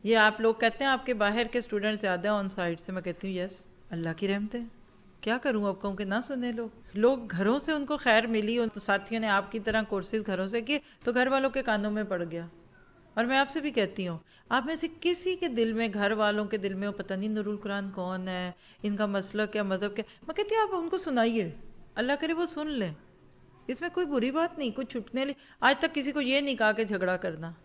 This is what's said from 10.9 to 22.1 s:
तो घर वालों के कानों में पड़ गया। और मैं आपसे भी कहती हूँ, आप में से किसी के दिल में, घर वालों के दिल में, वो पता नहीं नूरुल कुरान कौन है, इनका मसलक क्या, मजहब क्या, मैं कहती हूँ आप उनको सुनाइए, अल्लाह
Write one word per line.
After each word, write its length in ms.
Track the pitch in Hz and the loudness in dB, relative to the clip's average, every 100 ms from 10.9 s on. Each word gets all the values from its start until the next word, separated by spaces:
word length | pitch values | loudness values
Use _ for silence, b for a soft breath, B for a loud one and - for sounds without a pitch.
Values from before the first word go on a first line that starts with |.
| B - | B 0
तो 80 | |
घर 160 | 247 254 | 2 4
वालों 200 | 269 269 | 4 2
के 120 | 269 | 0
कानों 280 | 254 214 208 | 0 0 0
में 140 | 214 208 | -2 -2
पड़ 140 | 185 | -2
गया। 260 | 170 170 170 - - - - - - - | -2 -6 -10 -16 -20 -20 -20 -20 -8 -2
और 100 | 240 | 2
मैं 120 | 269 | 4
आपसे 240 | 277 320 | 2 0
भी 100 | 294 | -2
कहती 340 | 247 196 196 180 | 0 0 -2 -6
हूँ, 140 | 165 - b _ | -6 -12 b _
आप 140 | 254 262 | -2 0
में 100 | 320 | -2
से 120 | 330 | -4
किसी 480 | 320 349 349 370 370 | -2 -2 0 -2 -2
के 120 | 339 | -2
दिल 240 | 233 226 | 2 2
में, 160 | 220 226 | 2 0
घर 220 | 202 202 214 | 0 0 2
वालों 300 | 208 208 208 | 2 2 0
के 100 | 214 | -2
दिल 180 | 196 190 | -2 -2
में, 120 | 202 | -4
वो 60 | |
पता 220 | 202 - 190 | -4 -6 -4
नहीं 140 | 214 | -2
नूरुल 280 | 214 202 208 | -2 -2 -4
कुरान 320 | 208 202 196 | -4 -4 -4
कौन 360 | 190 180 185 185 | -6 -4 -4 -4
है, 260 | 180 180 - B B | -4 -6 -8 B B
इनका 240 | 208 208 208 | -4 0 0
मसलक 440 | 202 196 214 214 | 0 -2 -2 0
क्या, 120 | 214 | 0
मजहब 320 | 196 190 202 202 | 0 0 0 -4
क्या, 100 | 208 B | -8 B
मैं 120 | - 330 | -6 -4
कहती 200 | 415 440 | 0 2
हूँ 80 | |
आप 100 | 415 381 | 2 0
उनको 220 | 330 370 | -2 -2
सुनाइए, 540 | 330 247 233 226 170 - - - - - | 0 2 4 2 -2 -6 -14 -18 -12 -4
अल्लाह 180 | 240 | 0